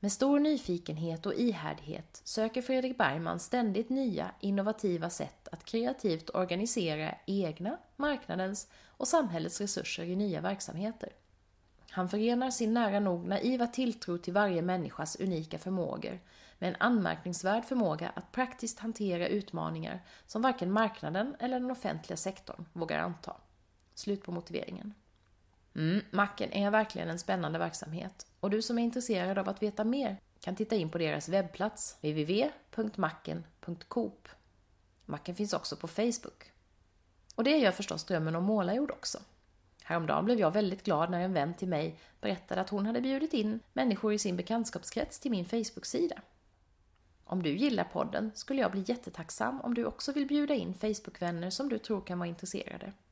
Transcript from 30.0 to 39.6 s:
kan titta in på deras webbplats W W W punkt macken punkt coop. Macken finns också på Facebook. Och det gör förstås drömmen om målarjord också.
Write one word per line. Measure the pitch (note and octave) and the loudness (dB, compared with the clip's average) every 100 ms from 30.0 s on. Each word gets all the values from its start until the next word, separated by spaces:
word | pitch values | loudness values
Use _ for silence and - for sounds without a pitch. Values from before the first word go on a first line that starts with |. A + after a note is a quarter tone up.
| B3 G3 _ _ | 0 -4 _ _
kan | - F#3+ | -6 -2
titta | G#3+ A3 | 0 2
in | D#3+ | 2
på | E3+ | 0
deras | D#3+ D3+ D3+ | 0 0 2
webbplats | F#3+ F#3 - G#3 - - - | 2 0 -2 -4 -2 -8 -4
W | D3+ D3+ | -2 0
W | D3+ G3 | 2 2
W | C#4+ - - | 2 -2 -12
punkt | - G#3+ G#3 | -4 -4 0
macken | E3 - - D#3+ E3 _ | -2 -2 -6 -6 -8 _
punkt | - E3+ - | -10 -10 -4
coop. | - A3 - - - _ _ _ _ _ _ - | -2 -2 -6 -20 -20 _ _ _ _ _ _ -10
Macken | D3 - | -10 -8
finns | F3 G#3 | -4 -2
också | D#3+ - - | -2 -2 -8
på | E3 | -8
Facebook. | - A3+ A#3 - - - _ _ _ _ _ _ _ _ | 0 0 0 -6 -18 -20 _ _ _ _ _ _ _ _
Och | - | 0
det | A#3 D#4 | 4 6
gör | A3+ | 6
förstås | F3+ G3+ E3 | 4 -4 -4
drömmen | - F3 D#3+ E3 | 0 0 2 2
om | |
målarjord | F#3 G#3+ F3 A3 D4 | 2 4 2 0 0
också. | - - - - _ _ _ | -4 -6 -6 -10 _ _ _